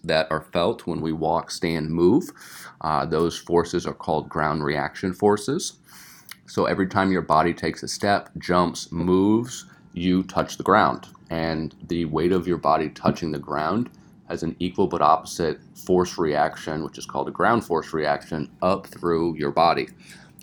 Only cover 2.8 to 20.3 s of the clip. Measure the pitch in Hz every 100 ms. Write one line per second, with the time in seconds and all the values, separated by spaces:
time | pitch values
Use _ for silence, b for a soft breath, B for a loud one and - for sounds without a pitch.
2.8 | 80 76 73 80 85 80 - 85 82 87
3.8 | 82 71 - 78 71 82 76 78 73 76
4.8 | 71 - 95 90 104 104 - 160 - -
5.8 | B B B B B B - - 71 87
6.8 | 95 98 95 92 78 76 85 82 82 78
7.8 | - - 101 98 - 80 - 87 87 82
8.8 | - 85 87 92 101 110 127 - - B
9.8 | B 87 90 90 95 87 78 - - 104
10.8 | 80 - - - - 82 82 80 78 -
11.8 | - 85 82 78 87 90 90 82 71 78
12.8 | 78 - 85 73 82 73 71 73 78 101
13.8 | 123 - B B - 85 82 82 90 90
14.8 | 95 85 76 78 - - 82 73 - -
15.8 | - 90 90 - 80 73 80 - - 78
16.8 | 71 - - 69 69 - 92 117 - 82
17.8 | 73 80 76 71 - 80 71 - 92 95
18.8 | 92 - 87 82 85 78 71 73 82 73
19.8 | 67 - B B B